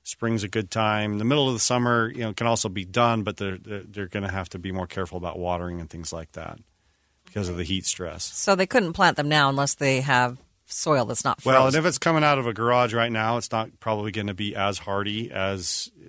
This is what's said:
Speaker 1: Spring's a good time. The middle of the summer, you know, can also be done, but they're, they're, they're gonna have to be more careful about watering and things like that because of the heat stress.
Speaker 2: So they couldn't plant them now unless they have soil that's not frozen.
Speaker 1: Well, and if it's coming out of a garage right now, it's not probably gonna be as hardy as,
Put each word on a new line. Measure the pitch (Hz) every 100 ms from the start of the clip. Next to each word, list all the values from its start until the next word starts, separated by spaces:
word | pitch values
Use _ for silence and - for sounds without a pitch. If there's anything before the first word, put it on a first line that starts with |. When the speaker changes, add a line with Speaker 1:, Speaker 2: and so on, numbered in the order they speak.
Speaker 1:
Spring's | - - 117 113
a | 98
good | 110 98
time. | 113 107 107 107 104
The |
middle | 113 147 131
of |
the | 113
summer, | - 123 120 120 113
you | 123
know, | 113
can | 95 117
also | 113 107
be | 95 92
done, | 113 120 113
but | 104 98
they're, | 98 95
they're, | 110 101 95
they're | 101 92
gonna | 104 98
have | 95 90
to | 92
be | 92
more | 92 90
careful | 95 87 92
about | 85 85
watering | 90 87 87 87
and | 82
things | 85 82
like | 82 80
that | 82 82 80 _ _ _ _ _ _ _
because | 107 90
of | 87
the |
heat | 80 95
stress. | - - 85 85
Speaker 2:
So | - - -
they | 190 196
couldn't | 247 175
plant | 170 175 147
them | 147
now | 151 139
unless | 135 143
they | - 139 131
have | 139 127 123 127 _ _ -
soil | - 165 139
that's | 110 120
not | 135 -
frozen. | 135 131
Speaker 1:
Well, | 131
and | 151
if |
it's | 170 -
coming | 170 156
out | 151 139
of | 120
a |
garage | 104 117 123 120
right | 117 117
now, | 113 110 120
it's | -
not | 113 110 -
probably | 113 107 104
gonna | 107 101
be | 95 104 104
as | 98 95
hardy | 104 98 104 107 117
as, | - 95 95 87 - - -